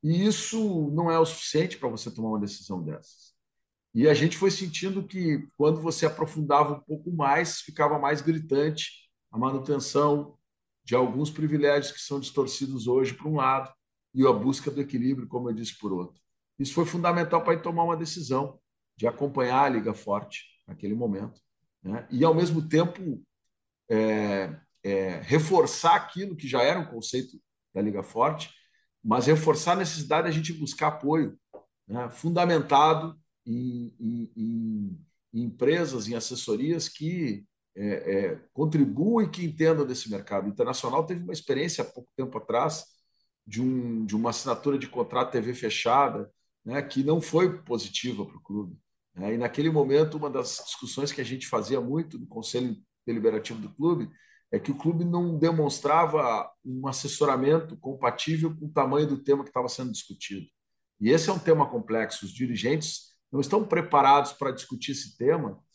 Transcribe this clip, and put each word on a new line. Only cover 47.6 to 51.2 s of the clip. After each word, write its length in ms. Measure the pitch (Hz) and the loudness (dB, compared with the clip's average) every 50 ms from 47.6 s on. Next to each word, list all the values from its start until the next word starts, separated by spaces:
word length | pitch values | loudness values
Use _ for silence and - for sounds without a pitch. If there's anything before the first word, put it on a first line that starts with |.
| - | -6
positiva 600 | - 123 110 - - - - - 123 123 101 98 | -4 -4 -4 -4 -6 -8 -6 -6 -4 -6 -6 -8
para 100 | 101 - | -10 -12
o 60 | - _ | -20 _
clube, 340 | _ 98 104 104 90 - - _ _ _ _ _ _ _ | _ -8 -8 -8 -8 -12 -18 _ _ _ _ _ _ _
né? 200 | 87 92 104 113 | -8 -6 -4 -2
E 40 | 117 | -2
naquele 320 | 120 117 - - 147 160 | -2 -2 -2 0 0 2
momento, 480 | 160 151 135 131 139 147 156 156 151 151 | 4 4 2 4 4 4 4 4 0 -6
uma 100 | 151 143 | -6 -4
das 340 | 127 131 123 - - - - | -4 -4 -4 -4 -6 -8 -8
discussões 440 | - - - - 117 - 131 139 143 | -10 -12 -10 -10 -10 -6 -4 -4 -4
que 100 | - - | -4 -6